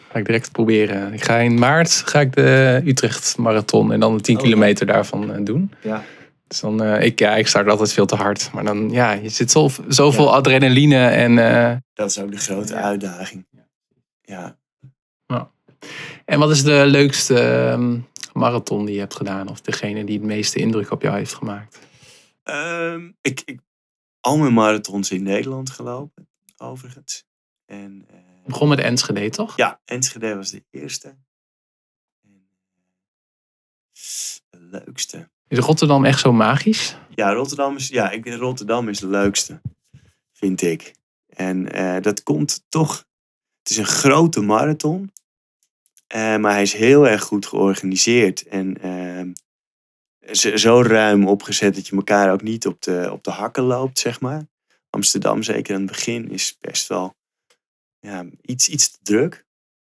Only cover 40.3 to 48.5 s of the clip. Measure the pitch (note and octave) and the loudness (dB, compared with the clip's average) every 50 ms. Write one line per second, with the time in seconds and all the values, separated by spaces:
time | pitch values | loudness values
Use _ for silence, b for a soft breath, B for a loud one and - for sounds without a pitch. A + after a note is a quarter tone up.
40.3 | _ _ G#2 G2 F#2 F2 F#2 E2+ D#2+ D#2+ - - - _ _ _ _ _ _ _ | _ _ -4 -4 -2 -2 -2 -2 -2 -4 -8 -14 -20 _ _ _ _ _ _ _
41.3 | _ - F#2 F#2 F#2 F#2 F#2 - - - F#2+ F#2 F2+ F#2 F#2+ G#2 G2+ - - - | _ -8 -6 -4 -4 -4 -6 -6 -6 -4 -4 -4 -4 -2 -2 -4 -4 -4 -4 -4
42.3 | D3 D3+ D3 C#3+ - - _ _ - D#3+ D#3+ - - - - _ _ _ _ _ | -2 -2 -2 -4 -6 -8 _ _ -2 -2 -2 -2 -2 -6 -12 _ _ _ _ _
43.3 | _ _ _ _ _ _ - - B2 A2 G2+ - - - - C3+ C#3 D#3+ E3+ E3 | _ _ _ _ _ _ -8 -4 -2 -2 0 0 0 2 4 4 4 6 4 4
44.3 | - - G#2 G2+ G#2+ A2+ C#3 D3+ D#3 - - D3+ E3 F#3+ G3 G3 - - _ _ | 2 0 0 2 2 2 2 0 0 -2 -2 -2 -2 -4 -6 -10 -14 -18 _ _
45.3 | _ _ _ _ _ _ _ _ _ _ _ _ _ _ _ - - A2 A2 A2 | _ _ _ _ _ _ _ _ _ _ _ _ _ _ _ -10 -6 -4 -2 0
46.3 | A2 G#2+ G#2+ G#2 G#2 G2+ G2+ G2+ G#2 G#2 A2 B2 C#3+ D3 C#3+ B2 G#2+ G2+ - - | 0 2 2 2 2 2 2 0 0 2 4 6 8 8 8 6 4 2 -2 -4
47.3 | G#2+ G2+ G2 - - G#2 G2 G2 F#2+ - - F#2+ F#2+ F#2 - A#2 A#2 B2 G#2+ F#2+ | -4 -4 -4 -4 -2 0 0 0 0 -2 -4 -4 -2 0 0 2 2 4 2 2
48.3 | F#2+ - - - | 0 -4 -10 -8